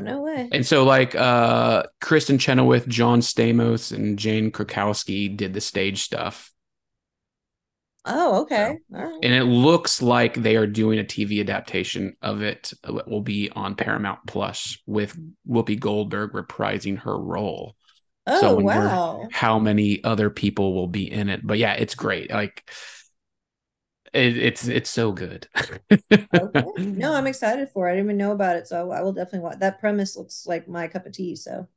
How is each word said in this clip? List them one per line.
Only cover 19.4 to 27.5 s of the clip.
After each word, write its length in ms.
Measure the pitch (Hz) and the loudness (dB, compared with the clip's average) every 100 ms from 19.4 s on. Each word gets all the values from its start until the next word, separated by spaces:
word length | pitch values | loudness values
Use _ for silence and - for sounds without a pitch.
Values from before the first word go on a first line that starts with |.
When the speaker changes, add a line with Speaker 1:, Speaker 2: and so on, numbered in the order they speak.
| 113 110 | 4 4
Speaker 2:
many 440 | 107 104 101 98 | 4 4 2 2
other 260 | 110 110 104 | 0 0 0
people 440 | - 101 101 98 | 0 -2 2 0
will 140 | 92 90 | 0 -2
be 240 | 95 92 | -4 -4
in 180 | 107 101 | -4 -4
it. 160 | 95 82 | -4 -2
But 120 | 107 | 0
yeah, 140 | 110 | 2
it's 220 | 110 110 - | 0 -4 -4
great. 360 | 110 87 - | -4 -4 -4
Like, 380 | 107 104 - - - - - - _ _ _ _ _ _ _ _ _ _ | -4 -4 -8 -20 -18 -18 -20 -20 _ _ _ _ _ _ _ _ _ _
it, 240 | 131 123 117 | 2 2 4
it's, 300 | 117 - 123 | 0 0 -2
it's 220 | 127 - | -2 -2
so 220 | - 113 | -2 -2
good. 360 | 90 87 90 - | -2 -8 -12 -8
<laughs> 40 | - - - - 208 - 208 - | -6 -6 -4 4 4 6 4 6
Speaker 1:
Okay. 320 | 170 196 240 - 277 | 2 4 0 0 -4
No, 360 | 196 196 285 | -6 -2 0
I'm 140 | 285 269 | 0 0
excited 420 | 262 214 | -2 -2